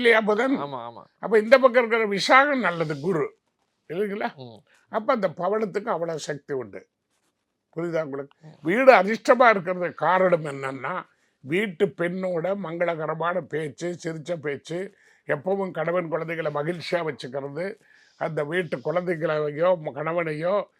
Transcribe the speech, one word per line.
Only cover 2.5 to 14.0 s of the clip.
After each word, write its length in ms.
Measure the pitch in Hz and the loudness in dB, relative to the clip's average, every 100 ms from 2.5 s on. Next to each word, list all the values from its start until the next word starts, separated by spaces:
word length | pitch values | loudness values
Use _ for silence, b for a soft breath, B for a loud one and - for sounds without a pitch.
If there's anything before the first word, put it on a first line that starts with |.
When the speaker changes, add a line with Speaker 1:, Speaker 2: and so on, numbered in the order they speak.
| 269 190 | 4 0
Speaker 1:
நல்லது, 300 | 170 156 147 156 | 0 -2 -2 -2
குரு. 200 | 165 127 - _ _ _ _ _ | -2 -2 -6 _ _ _ _ _
இல்லைங்களா? 340 | 165 208 202 233 143 | -4 -4 -4 -6 -8
Speaker 2:
ம். 160 | 127 107 _ b b 220 | -16 -18 _ b b -4
Speaker 1:
அப்ப 100 | 220 247 | 0 0
அந்த 140 | 190 147 | 0 -2
பவளத்துக்கு 500 | 180 220 214 185 233 175 | 0 0 -2 -4 -2 -2
அவ்வளவு 280 | 170 160 - | -2 -4 -6
சக்தி 260 | 143 - 135 | -8 -6 -6
உண்டு. 200 | 110 92 - _ _ _ _ _ _ _ _ 165 | -6 -12 -18 _ _ _ _ _ _ _ _ -8
புரியுதா 280 | 170 160 156 | -2 -2 -2
உங்களுக்கு? 280 | 135 139 _ 156 | -6 -10 _ -20
Speaker 2:
ம். 100 | - 147 | -6 0
Speaker 1:
வீடு 240 | 214 262 220 | 6 8 8
அதிர்ஷ்டமா 480 | 190 226 - 247 240 | 6 0 2 6 6
இருக்கிறது 360 | 202 170 180 175 - | 4 0 -4 -6 -2
காரணம் 420 | 151 185 185 170 156 | 0 4 4 2 -2
என்னன்னா, 420 | 139 135 131 135 185 - _ _ _ 131 | -6 -8 -6 -6 -8 -10 _ _ _ -4
வீட்டு 320 | 175 220 165 190 - | -2 -2 -2 -2 -2
பெண்ணோட 520 | 170 185 185 175 170 202 165 | -4 -4 -4 -4 -2 -4 -6
மங்களகரமான 720 | 170 175 165 156 160 165 180 139 | -4 -2 -2 -4 -4 -2 -2 -4
பேச்சு, 340 | 151 156 117 170 175 | -6 -6 -6 -8 -6